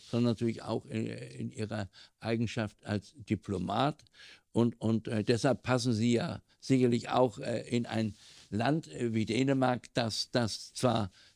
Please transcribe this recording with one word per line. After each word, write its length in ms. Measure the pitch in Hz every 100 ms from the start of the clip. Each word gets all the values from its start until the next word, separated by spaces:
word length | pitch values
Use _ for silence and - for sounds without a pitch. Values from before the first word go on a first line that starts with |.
| -
sondern 220 | 120 120
natürlich 320 | 110 117 110
auch 220 | 110 120 -
in, 180 | 110 113
in 460 | 113 131 135 117
Ihrer 360 | 117 107 107 98 - - _
Eigenschaft 640 | 107 117 113 120 104 -
als 300 | - 104 - - -
Diplomat. 760 | 104 - 92 92 107 143 - _ - - - _
Und, 260 | 117 117 -
und, 260 | 110 110 -
äh, 160 | 110
deshalb 400 | 107 117 139 120
passen 300 | - 127 127
Sie 200 | 107 120
ja 280 | 113 175 110 - _
sicherlich 500 | - 131 123 120 -
auch, 300 | 123 127 -
äh, 280 | 117 117 139
in 160 | 120 117
ein 300 | 113 110 - - - -
Land, 380 | 101 123 160 156
äh, 260 | 151 120
wie 120 | 110 110
Dänemark, 640 | 113 135 135 127 123 - -
das, 340 | 117 - -
das 420 | 127 113 - -
zwar, 380 | - 127 113 95 - -